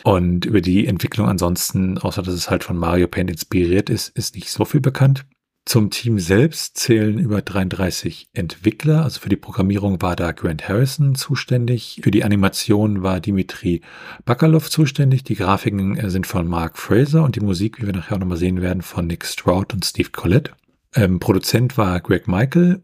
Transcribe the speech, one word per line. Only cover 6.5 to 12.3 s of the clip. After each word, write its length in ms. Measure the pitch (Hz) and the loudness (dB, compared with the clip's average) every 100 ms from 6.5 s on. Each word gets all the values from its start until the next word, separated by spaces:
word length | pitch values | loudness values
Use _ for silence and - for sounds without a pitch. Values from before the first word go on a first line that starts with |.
| - - - | 0 -10 -4
zählen 400 | - 110 107 104 | 2 2 2 0
über 240 | 127 101 | 0 -2
dreiunddreißig 880 | - 98 92 87 90 - 87 - - | -2 -2 -2 -2 -4 -4 -8 -10 -12
Entwickler. 720 | - 85 - 104 - 151 156 | -8 -8 -2 -2 0 2 2
Also 180 | 151 - | 2 -2
für 80 | 104 | -4
die 60 | 101 | -4
Programmierung 640 | - - 95 101 98 90 | -4 -2 0 0 0 0
war 160 | 90 87 | -2 -2
da 160 | 85 | -4
Grant 380 | - 85 78 - | -2 -4 -4 -2
Harrison 460 | 101 135 143 139 131 | 0 0 0 0 0
zuständig. 840 | - 131 - 127 120 120 - - | -4 -6 -2 -2 0 -2 -6 -4
Für 80 | - | 0
die 120 | 101 | 2
Animation 800 | 104 | 2